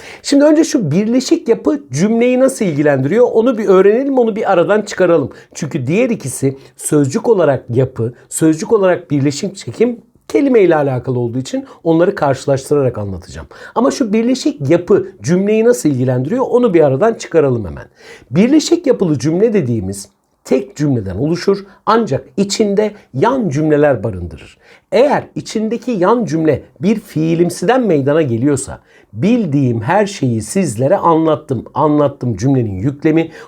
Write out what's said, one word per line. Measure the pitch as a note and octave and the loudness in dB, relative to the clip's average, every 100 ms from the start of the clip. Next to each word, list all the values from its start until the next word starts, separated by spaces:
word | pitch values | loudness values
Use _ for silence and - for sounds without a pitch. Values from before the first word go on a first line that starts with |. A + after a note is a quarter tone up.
| - - | -20 -14
Şimdi | - C#4 D4 | 0 4 4
önce | D#4 | 4
şu | D#4+ C#4 D#3 | 2 0 0
birleşik | E3+ G#3+ B3+ - E4 A3+ | 0 0 -2 0 -2 0
yapı | A3 D4+ D4+ - | 0 0 -4 -6
cümleyi | C3+ G#3 A3+ B3 B3 | -2 0 2 2 2
nasıl | C4 C4 G3+ | 2 0 -2
ilgilendiriyor | C#3+ D3 C3+ C3+ G#3+ B3 | 0 2 2 0 2 2
onu | A3+ A#3 A3 | 2 0 0
bir | G3+ | 2
öğrenelim, | F#3+ G3 A3+ C#4 C4 | 4 6 4 0 0
onu | A3+ G#3 | 0 0
bir | - | 0
aradan | F3+ D#3+ G#3+ | 2 2 0
çıkaralım. | G#3 - F3+ E3 B2 - - | -2 -2 2 2 0 -10 -20
Çünkü | - C#3+ D3+ B2 | -10 -8 -6 -2
diğer | F#3+ B3 | 0 0
ikisi | A3+ C3 - C3+ C3+ - _ | -2 -6 -4 -4 -4 -18 _
sözcük | - D3+ C#3 A3 A3 | -2 2 2 0 0
olarak | G3+ D3+ C3 - | 2 2 0 -2
yapı, | C3+ C3 - A#2 - - | -2 -2 -2 -6 -8 -14
sözcük | - D#3+ D#3 A3 | 0 0 0 0
olarak | A3+ F#3 F3 - | 2 2 0 -2
birleşik | D3 C#3+ C#3 G3+ - | -2 -2 -2 -8 -10
çekim | - A2+ A#3+ A#3 _ _ _ | -14 -2 -2 -2 _ _ _
kelime | - C#4 A#3 | 0 2 4
ile | F3+ D#3 | 4 2
alakalı | C#3 B2+ C3+ B2 | 0 -2 -4 -4
olduğu | A#2+ B2+ | -2 -4
için | B2+ C4+ C4+ - | -6 -8 -10 -8
onları | E3 E3 F3+ G3 | 0 2 2 2
karşılaştırarak | D3 C3 C#3 C3+ - D3 C3 G#2+ | -2 0 -2 -2 0 0 0 -2
anlatacağım. | G2+ F#2 - - D2+ - - G#3+ | -8 -10 -12 -18 -18 -20 -8 0
Ama | B3+ | 0
şu | - A3+ | 0 -2
birleşik | A3 A#3 C4 D#4 - C3+ | 0 0 0 -2 -2 0
yapı | E3+ F3 G3 - - | 0 4 0 0 -10
cümleyi | A#2 F3+ G3 A3 A3+ | -2 0 2 2 2
nasıl | A#3+ D3+ | 2 0
ilgilendiriyor | B2+ B2+ B2+ C#3 B3 A#3+ | 0 0 0 -2 -2 0
onu | A#3 A#3+ | 2 2
bir | E3 | 4
aradan | D3 C3+ A3 | 2 2 0
çıkaralım | A3 - E3 C#3 A#2+ F2+ | -2 -2 0 2 0 -4
hemen. | C#2 - _ - - - | -10 -16 _ -20 -20 -4
Birleşik | D3 A#3+ D4+ - E4+ C4+ | 0 4 4 2 -2 0
yapılı | G3+ F3+ C#3 | 0 0 0
cümle | D3 F3 A#3 | 0 0 2
dediğimiz | G#3 B2 A2+ F#2 G2+ - _ _ _ | 0 0 -4 -4 -8 -14 _ _ _
tek | - B2+ - - | -4 -2 -2 -4
cümleden | D3 B2 G2 F2+ | -2 -2 -4 -4
oluşur | D3 E3+ - G3 - - - | -4 -2 -2 -2 -4 -10 0
ancak | A3+ G3+ - - - | 0 0 -4 -6 -4
içinde | G3 - G#3 G3+ G#3+ G#3 _ | -4 0 0 0 -2 -6 _
yan | B2+ A3 C4+ F#3+ | -2 0 0 -2
cümleler | C3+ D#3 D3 D3 A#2 | -2 0 2 2 2
barındırır. | A2 F#2 E2+ - - _ _ - - | -4 -6 -10 -14 -20 _ _ -20 -4
Eğer | G3+ C#4+ F#3+ - D3+ | 2 2 0 -4 -12
içindeki | - A3 A3 A#3 - | -8 -6 -4 -6 -4
yan | G#3 F#3 B3 E3 | -2 2 0 0
cümle | D#3+ D#3 C3 - - | -2 0 -2 -4 -4
bir | F#3 A3 | -2 -2
fiilimsiden | - D3+ D#3+ E3 F3 - F#3 C4 A3 | -4 -4 -2 0 0 0 0 0 2
meydana | D3+ C3+ D#3 | 0 2 0
geliyorsa, | C#3+ A2+ C#3+ C3+ - - _ _ _ | 0 0 0 -2 -4 -14 _ _ _
"Bildiğim | G#2 F3+ B3 F3+ C#3+ B2+ A2+ | -4 0 0 0 0 0 0
her | A2 G3 G3 | 0 0 0
şeyi | - C3 A2+ | -2 -2 -2
sizlere | A2 G3 E3 G#2+ C3+ F#3+ | -4 -2 -2 -2 0 2
anlattım." | E3+ D#3+ D#3+ D3+ - A2+ - | 2 2 2 -2 -4 -8 -6
Anlattım | B2 D3+ D3 C#3+ C#3 B2 F#2+ | -2 0 2 0 -2 -6 -2
cümlenin | C3 C3 A2 F#2 | 0 0 0 -4
yüklemi, | B2+ C#3 D#3 D#3+ E3 - | -6 -2 0 0 -2 -8